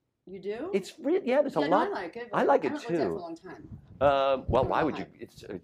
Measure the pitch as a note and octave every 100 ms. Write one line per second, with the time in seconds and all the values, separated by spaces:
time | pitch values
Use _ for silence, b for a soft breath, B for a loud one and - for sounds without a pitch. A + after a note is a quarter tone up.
0 | _ _ - F#3 F#3 A3 E4 G3+ - -
1 | B3 F#4 C4+ C4 C#4+ D#3+ D3 F#3 G4+ F#4
2 | F3 - A#3+ D#3 C4+ C#4 D3 D4 A#3 E3+
3 | A2 E2 E4 E4 F4+ - - - - -
4 | C#3 C#3 C3+ C3+ - A#2 B2+ G#2+ D#3 -
5 | - - A2 - - G2